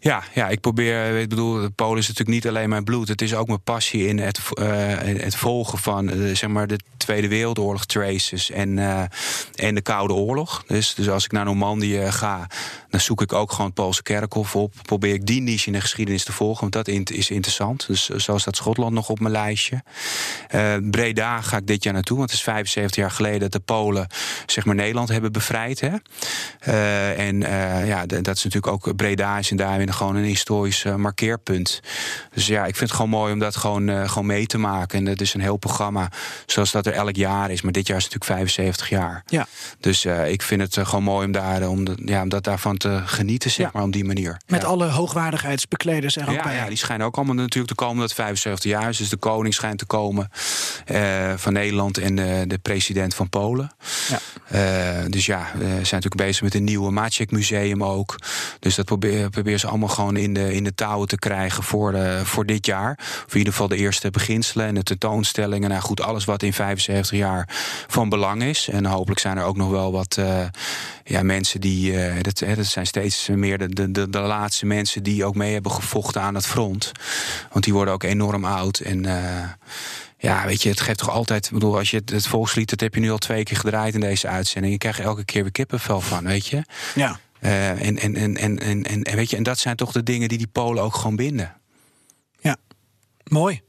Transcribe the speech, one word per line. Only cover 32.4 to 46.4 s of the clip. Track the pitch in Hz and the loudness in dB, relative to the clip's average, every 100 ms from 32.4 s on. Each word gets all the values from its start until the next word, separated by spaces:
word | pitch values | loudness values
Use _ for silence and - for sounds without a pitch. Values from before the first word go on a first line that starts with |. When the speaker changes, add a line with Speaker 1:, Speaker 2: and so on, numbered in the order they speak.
| 101 | 0
Speaker 1:
ja, | 107 92 | 2 0
ik | 104 | -2
vind | 120 | -2
het | |
gewoon | - 110 | 0 2
mooi | 110 107 | 2 2
om | 104 | 0
dat | 104 104 | 0 0
gewoon, | 107 104 101 | 0 2 2
eh, | 98 98 | 2 0
gewoon | 107 101 | 0 0
mee | 104 110 | 0 0
te | 113 | 0
maken. | 104 98 92 101 | 0 0 -2 0
En | |
dat | 98 98 | 0 0
is | 98 | 0
een | 101 | 0
heel | 98 101 | 0 0
programma | 101 - 104 101 90 - - - - | -2 -2 0 0 -2 -6 -10 -12 -2
zoals | - 101 | 2 2
dat | 107 101 | 2 2
er | |
elk | 98 101 98 | 0 0 2
jaar | 95 98 98 | 2 2 0
is. | 92 | 0
Maar | 95 | 0
dit | 92 95 | 0 2
jaar | 95 | 0
is | |
het | - | 0
natuurlijk | - - 92 | -4 -2 0
vijfenzeventig | 92 - 95 92 - | 2 2 0 0 0
jaar. | 101 85 87 - | 0 0 -4 -2
Speaker 2:
Ja. | 160 - - - - | -2 -2 -10 -16 -2
Speaker 1:
Dus, | - 95 | 0 2
eh, | - 85 76 | 2 2 2
ik | 95 | 0
vind | - 101 | 0 0
het, | 95 - | 0 0
eh, | 92 | 0
gewoon | 101 | 0
mooi | 101 98 98 | 2 0 0
om | |
daar, | 98 95 95 | 0 0 0
eh, | 92 | 0
om | 95 | 0
de, | 95 92 | 0 -2
ja, | - 98 | 0 0
om | 95 | 0
dat | 98 | 0
daarvan | 98 95 107 98 | 0 0 0 0
te | 101 98 90 | 0 0 -2
genieten, | - 101 120 131 | 0 0 0 0
zeg | - 185 | 0 -2
Speaker 2:
Ja. | |
Speaker 1:
maar, | 107 | 0
op | 98 | 0
die | 98 | 0
manier. | 98 98 90 85 - | 0 0 -2 -6 0
Speaker 2:
Met | 180 | 0
Speaker 1:
Ja. | 165 | 2
Speaker 2:
alle | 180 170 | 2 2
hoogwaardigheidsbekleders | 143 175 175 160 156 143 139 - 160 170 160 139 147 | 2 0 0 -2 -2 -2 -2 -2 -2 0 0 0 -2
er | 143 | 0
ook | |
Speaker 1:
Ja, | 147 | -2